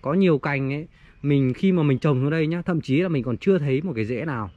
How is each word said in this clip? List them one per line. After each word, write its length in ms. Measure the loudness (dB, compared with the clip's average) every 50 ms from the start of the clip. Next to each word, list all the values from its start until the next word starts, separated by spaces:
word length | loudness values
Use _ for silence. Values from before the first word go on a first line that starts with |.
Có 120 | -4 0 2
nhiều 240 | 4 4 4 4 2
cành 340 | 0 -2 -4 -2 -4 -4
ấy, 140 | -6 -6 -8 -12 _ _ -20 -20 -20 _
mình 300 | -2 0 2 2 2 2 0
khi 180 | 2 2 2
mà 100 | 2 4
mình 160 | 2 2 2 2
trồng 220 | 2 0 2 2
xuống 100 | 0 0
đây 160 | 0 0 0
nhá, 160 | 0 -2 -4
thậm 180 | -2 -2 -2 -2
chí 200 | 0 0 0 0
là 80 | 0 0
mình 140 | -2 -2
còn 140 | -2 -2 -6
chưa 220 | -2 0 2 2 2
thấy 240 | 2 0 -2 -2
một 100 | -2 -4 -4
cái 80 | -4 -4
rễ 200 | -4 -4 -6 -6
nào 260 | -6 -6 -6 -6 -8 -12